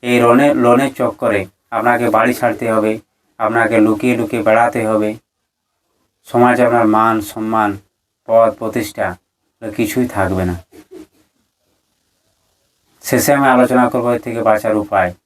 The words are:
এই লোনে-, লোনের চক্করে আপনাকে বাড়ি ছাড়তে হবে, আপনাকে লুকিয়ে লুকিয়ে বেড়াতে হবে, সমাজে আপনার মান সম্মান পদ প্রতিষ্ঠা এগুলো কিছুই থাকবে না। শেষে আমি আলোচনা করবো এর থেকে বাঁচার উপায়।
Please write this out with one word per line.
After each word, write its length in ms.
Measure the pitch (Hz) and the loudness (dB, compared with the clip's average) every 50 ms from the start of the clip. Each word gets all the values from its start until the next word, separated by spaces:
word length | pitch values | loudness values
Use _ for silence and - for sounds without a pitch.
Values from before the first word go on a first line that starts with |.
| - | -2
এই 140 | 123 123 123 | 0 2 2
লোনে-, 360 | 120 120 120 131 143 147 147 | 4 4 4 4 4 2 2
লোনের 360 | - 123 120 120 123 139 135 - | 2 2 2 2 2 2 -2 -4
চক্করে 480 | - 127 117 - - - 113 107 101 95 98 _ _ _ _ | -4 -6 -6 -4 -4 -4 -2 -2 -2 -4 -8 _ _ _ _
আপনাকে 340 | 117 113 110 120 123 127 123 117 | -6 -2 0 0 0 0 0 0
বাড়ি 240 | 107 110 113 123 123 | 0 2 2 0 0
ছাড়তে 320 | - 123 117 107 - 120 117 | 0 -2 -2 -2 -2 -4 -2
হবে, 220 | 110 110 107 110 110 110 _ _ _ _ _ _ _ _ | -2 0 0 -2 -4 -4 _ _ _ _ _ _ _ _
আপনাকে 360 | 113 110 110 117 117 110 117 110 | -4 0 0 0 0 2 2 2
লুকিয়ে 340 | 107 107 110 104 120 123 120 | 2 2 2 0 0 -2 0
লুকিয়ে 280 | 113 117 104 - 117 101 | 0 -2 -4 -4 -2 0
বেড়াতে 340 | 110 110 113 117 120 - 123 110 | 2 2 2 2 0 0 -2 -2
হবে, 220 | 107 110 107 107 107 110 113 _ _ _ _ _ _ _ _ _ _ _ _ _ _ _ _ _ _ _ _ _ | -2 0 0 -2 -2 -6 -8 _ _ _ _ _ _ _ _ _ _ _ _ _ _ _ _ _ _ _ _ _
সমাজে 340 | - - 120 120 123 123 123 123 | -6 0 2 2 2 4 2 2
আপনার 200 | 117 123 120 113 | 2 2 2 2
মান 280 | 107 107 110 110 113 113 110 | 2 2 2 2 2 0 -2
সম্মান 480 | 104 - - 113 107 110 113 110 107 104 98 98 _ _ _ _ _ _ _ _ _ | -6 -8 -10 -10 -8 -4 -2 0 0 -2 -4 -8 _ _ _ _ _ _ _ _ _
পদ 220 | - 113 113 113 110 104 | 0 4 4 4 4 2
প্রতিষ্ঠা 540 | - 113 110 - 123 107 - - - 104 95 90 - _ _ _ _ _ _ _ _ | -4 -8 -6 -4 -4 -6 -6 -6 -6 -6 -6 -6 -10 _ _ _ _ _ _ _ _
এগুলো 100 | - 110 | -14 -12
কিছুই 360 | 101 - 117 104 - 127 123 | -4 -4 -4 -2 0 -2 -2
থাকবে 360 | 120 - 104 95 92 95 92 92 | -2 -2 -2 -2 -2 0 -2 -2
না। 100 | 90 87 87 - _ _ - - _ - - - _ _ _ _ _ _ _ _ _ _ _ _ _ _ _ _ _ _ _ _ _ _ _ _ _ _ _ _ _ _ _ _ _ _ _ _ _ _ _ - | -2 -4 -6 -10 _ _ -20 -20 _ -20 -20 -20 _ _ _ _ _ _ _ _ _ _ _ _ _ _ _ _ _ _ _ _ _ _ _ _ _ _ _ _ _ _ _ _ _ _ _ _ _ _ _ -6
শেষে 280 | - - 123 - - 143 | -2 -2 0 2 2 2
আমি 140 | 139 139 | 2 4
আলোচনা 380 | 131 127 123 123 - 127 123 123 120 | 4 4 4 2 2 2 2 0 0
করবো 200 | - 123 120 120 | 0 -2 -2 -2
এর 100 | 120 117 | -2 -4
থেকে 180 | - 123 113 117 | -4 -8 -8 -2
বাঁচার 340 | 110 110 110 107 104 110 107 | 0 0 0 0 0 -2 -2
উপায়। 320 | 107 104 101 104 98 92 90 90 _ _ | -2 -2 -2 -2 -2 -2 -2 -4 _ _